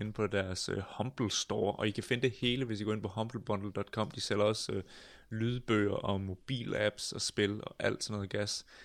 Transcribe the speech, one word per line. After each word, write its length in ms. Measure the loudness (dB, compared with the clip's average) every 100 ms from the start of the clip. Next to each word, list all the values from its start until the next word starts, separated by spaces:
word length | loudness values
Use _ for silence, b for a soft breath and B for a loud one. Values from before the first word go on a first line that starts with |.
inde 120 | -4
på 140 | 0 2
deres, 420 | 2 0 -2 -2
øh, 80 | -2 -4 -4
Humble 340 | -4 0 0
Store, 420 | 0 0 2 2 2
og 120 | 0
I 40 |
kan 120 | 0
finde 180 | -2 2
det 100 | 2
hele, 340 | 2 0 0 0
hvis 160 | -2
I 20 |
går 100 | 0
ind 80 | -2
på 60 | -2
humble 320 | -4 -4 -4
bundle 300 | -2 -2 -2
dot 160 | -4 -4
com. 200 | -2 -2
De 100 | -4
sælger 220 | 0 4
også, 280 | 4 4 0
øh, 120 | -2 -4 B B B B
lydbøger 640 | -2 0 0 4 4 4
og 280 | 2 2 0
mobilapps 920 | 0 -6 -4 -4 0 2 2 0 -6
og 80 | -4
spil 420 | -2 2 2 2
og 120 | -6 0
alt 240 | 0 0
sådan 100 | -2 -4
noget 140 | -2
gas. 360 | -2 -2 -4 -8 B